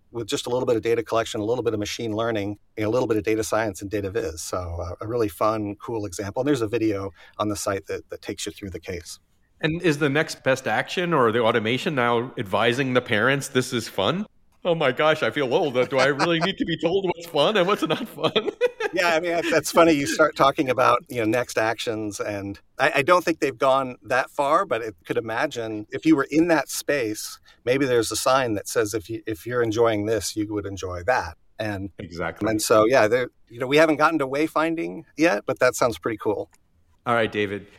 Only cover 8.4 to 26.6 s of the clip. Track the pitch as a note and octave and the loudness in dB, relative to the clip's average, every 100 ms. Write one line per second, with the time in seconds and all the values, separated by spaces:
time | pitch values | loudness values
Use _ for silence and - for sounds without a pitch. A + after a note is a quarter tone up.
8.4 | G#2 - G2 F2+ - F2 - - _ _ | -8 -10 -12 -10 -10 -10 -12 -18 _ _
9.4 | _ - D#3+ D#3 E3+ C#3+ D3+ C#3+ D#3+ - | _ -6 -4 0 0 2 2 2 0 -2
10.4 | C3 B2+ A#2 A2+ C#3 F#3+ F3 D3+ A#2 A#2 | 0 0 0 -2 -2 -2 0 4 4 4
11.4 | A2+ A#2 G#2+ B2+ F#3 C#3 A#2+ A#2 B2+ - | 4 2 2 -2 -2 0 2 2 -2 -8
12.4 | G2+ G2+ A#2+ A#2+ C3 B2+ - G#2+ B2 C#3 | -2 0 2 2 2 0 2 2 2 0
13.4 | - B2+ B2 A#2+ - - G2 F3+ G#3+ _ | 0 -2 -2 -4 -6 -2 0 0 -6 _
14.4 | _ _ F3+ E3 C3+ B2 D3+ D#3 A2+ D3 | _ _ -2 2 2 2 2 2 0 0
15.4 | B2+ D#3+ D3+ B2 A#2+ C3+ C3+ C3+ F3+ E3+ | 0 2 2 0 2 4 2 2 2 0
16.4 | F3+ - - D#3+ E3+ G3 F#3 - - D3+ | 0 -2 -4 -2 0 0 -2 -4 -4 2
17.4 | E3 G#3+ F3 G#3 - - B3 - D3+ G#3+ | 4 4 2 2 0 -2 -4 -4 0 0
18.4 | G4+ - B4 - G#4+ F#3 F4+ D#4+ F3 E3+ | -2 -2 -2 -2 -4 0 2 2 0 -2
19.4 | E3+ D#3+ - F3+ E3 C#3+ C#3+ - D3+ - | 2 0 2 6 6 6 2 2 2 4
20.4 | C3+ D3 C3 B2 A#2+ A#2+ - B2 A2 A#2+ | 4 4 0 4 4 4 0 -2 0 0
21.4 | B2 B2 A2 A2+ A#2+ A2 G#2 G2 G#2+ G2+ | 0 -2 -2 -2 -4 -6 -6 -6 -6 -6
22.4 | G2 G2 _ - C#3+ C#3 C#3+ F3+ F3 D#3+ | -8 -12 _ -2 0 2 4 4 2 -2
23.4 | C#3+ C3 C3+ C3+ B2+ B2 G#2+ B2+ - - | -2 0 2 2 0 -8 -4 -2 -2 -2
24.4 | C#3 E3 G3 A#2 A2+ - - A#2+ A2+ A2+ | 0 2 0 -4 -6 -10 -6 -4 -4 -4
25.4 | D3 A#2+ A2+ G#2+ G#2+ C3 D#3+ C#3 - D3+ | -4 -4 -6 -8 -8 -2 2 2 2 2
26.4 | F3 D3+ | 2 2